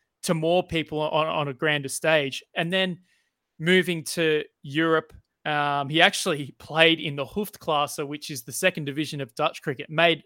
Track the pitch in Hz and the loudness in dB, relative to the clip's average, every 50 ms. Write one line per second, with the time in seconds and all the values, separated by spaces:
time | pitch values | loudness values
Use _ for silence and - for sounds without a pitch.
0 | _ _ _ _ - - 175 160 156 165 175 185 180 180 165 165 151 156 156 151 | _ _ _ _ -4 -2 -2 0 0 2 2 2 2 0 -2 -4 -4 -4 -4 -4
1 | 151 151 - 156 156 160 170 160 147 143 131 - 160 156 151 147 135 135 - - | -2 0 2 0 0 0 0 -2 -2 -4 -4 -2 0 0 0 0 -2 -6 -8 -2
2 | - 156 160 156 143 139 131 - - _ - - 170 170 185 190 190 185 175 - | 0 2 4 4 2 0 -4 -10 -12 _ -6 -4 -4 -2 0 0 0 -2 -4 -6
3 | _ _ _ _ _ _ _ _ _ _ _ - 156 170 185 185 170 180 175 160 | _ _ _ _ _ _ _ _ _ _ _ -4 2 4 4 4 4 2 -2 -4
4 | 135 - - 175 165 156 156 151 - - _ _ - 143 135 156 165 160 160 160 | -6 -6 -2 0 2 2 2 2 0 -4 _ _ -12 -6 -2 0 2 2 2 2
5 | 156 - - - - _ _ _ - 156 151 147 147 147 143 143 139 135 151 160 | 0 -2 -10 -20 -20 _ _ _ -6 -4 -2 0 0 0 0 -2 -2 0 4 4
6 | 170 202 196 - - 190 160 143 143 123 - - - - 143 160 160 165 165 165 | 4 4 4 2 -2 -2 -2 -4 -6 -10 -14 -18 -16 -2 2 6 6 6 6 4
7 | 170 160 143 143 135 - - 202 208 - - - - 165 156 143 147 143 - - | 0 -4 -6 -6 -6 -6 -4 -6 -6 -6 -8 -8 -4 -2 0 0 0 -2 -4 -6
8 | 151 139 147 147 - - 151 123 - - 123 - 185 185 180 175 151 143 135 147 | -8 -6 -8 -10 -10 -10 -10 -12 -12 -10 -6 -2 0 0 0 -2 -4 -6 -4 -6
9 | 156 131 - 143 139 120 _ - 151 165 - - - 160 135 120 143 - 156 156 | -6 -6 -6 -8 -10 -8 _ -2 -2 -2 -2 -4 -6 -8 -8 -6 -8 -6 0 4
10 | 165 170 165 147 - | 4 4 4 2 -2